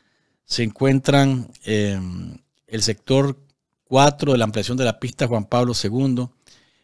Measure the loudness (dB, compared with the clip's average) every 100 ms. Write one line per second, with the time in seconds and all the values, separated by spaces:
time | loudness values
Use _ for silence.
0 | _ _ _ _ _ -4 -4 0 2 2
1 | 2 4 2 0 -6 -14 -4 -2 -2 -4
2 | -6 -8 -12 -14 _ _ _ -4 -4 -4
3 | 0 2 2 -4 _ _ _ _ _ 4
4 | 4 4 0 2 0 -2 -4 -2 -2 -2
5 | -10 -4 -2 -2 -2 0 0 -2 -4 -2
6 | -2 -2 -4 _ _ _ _ _